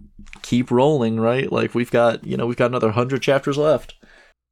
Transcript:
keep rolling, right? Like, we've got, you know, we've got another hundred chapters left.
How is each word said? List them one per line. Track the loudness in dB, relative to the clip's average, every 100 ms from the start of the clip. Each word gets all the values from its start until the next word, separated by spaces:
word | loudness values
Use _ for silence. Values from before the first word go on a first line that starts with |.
| -20 -20 -20 -20
keep | -2 -2 2
rolling, | 2 4 2 0 0
right? | 0 0 -2
Like, | -2 -2
we've | -2 0
got, | 2 2 0 -4
you | -4
know, | -4
we've | -2
got | -2
another | 0 0
hundred | 0 -2 -2
chapters | 0 0 0 0
left. | 0 0 -2 -20 _ _ _ _ _